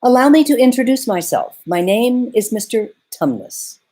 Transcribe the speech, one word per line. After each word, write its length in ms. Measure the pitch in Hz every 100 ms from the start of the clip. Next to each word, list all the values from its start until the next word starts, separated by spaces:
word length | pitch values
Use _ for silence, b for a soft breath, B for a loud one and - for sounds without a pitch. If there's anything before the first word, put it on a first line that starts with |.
Allow 280 | 247 247 269
me 140 | 302 294
to 120 | 269
introduce 500 | 254 247 247 269 -
myself. 500 | 185 170 117 - - -
My 140 | 175
name 500 | 180 202 240 247 240
is 180 | 220 208
Mister 380 | 220 202 226 208 _ _
Tumnus. 680 | - 147 117 95 - - - _